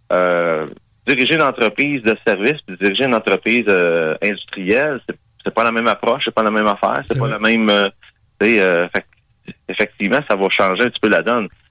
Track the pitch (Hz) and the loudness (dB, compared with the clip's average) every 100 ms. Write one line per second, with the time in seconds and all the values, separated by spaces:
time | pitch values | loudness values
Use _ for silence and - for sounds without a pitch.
0 | - 90 90 87 85 80 78 - _ _ | -2 0 2 2 0 -2 -4 -12 _ _
1 | - 127 123 160 147 120 113 - 143 143 | -4 0 0 0 0 0 -2 -2 -4 -2
2 | 110 107 - 98 107 151 - 90 98 98 | 0 0 0 0 0 -4 -8 -4 -2 0
3 | 135 120 107 95 - 117 104 95 87 82 | 0 0 0 -2 0 0 2 2 2 2
4 | 80 78 104 101 - - 92 113 151 131 | 0 -2 -4 -6 -10 -8 -2 0 0 -4
5 | - - _ _ - - 117 113 117 101 | -10 -14 _ _ -6 -2 -2 0 0 0
6 | 110 131 - 113 110 107 107 101 101 131 | 0 -2 -2 0 0 2 0 0 0 -2
7 | - 135 113 107 110 113 110 104 98 - | -2 -2 -2 0 0 2 4 4 2 -4
8 | - _ _ - 104 113 95 87 87 101 | -18 _ _ -2 2 4 2 2 0 -4
9 | - _ _ _ - - - 95 107 - | -8 _ _ _ -20 -16 -8 -4 -4 -2
10 | 101 131 151 101 95 - 98 92 123 - | -2 0 0 0 0 2 0 2 -2 0
11 | 113 92 82 120 98 - _ | 0 2 2 -2 -4 -10 _